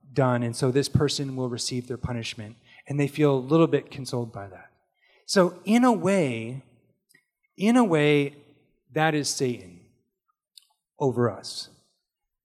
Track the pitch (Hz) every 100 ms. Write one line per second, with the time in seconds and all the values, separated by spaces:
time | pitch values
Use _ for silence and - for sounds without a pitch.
0 | _ 127 131 123 120 117 135 127 139 -
1 | 147 - 139 131 127 117 - 127 120 120
2 | - 123 113 - 107 117 _ - - 143
3 | 143 151 147 135 127 165 165 143 - -
4 | 127 127 113 101 98 - - _ _ _
5 | _ _ - 196 180 180 - 233 254 214
6 | 175 196 147 113 113 135 - _ _ _
7 | _ _ _ _ _ - 196 247 226 160
8 | 147 147 143 143 _ _ _ _ _ 135
9 | 156 151 135 - 131 113 92 87 _ _
10 | _ _ _ _ _ _ _ _ _ _
11 | 143 117 120 - - - - _ _ _
12 | _ _ _ _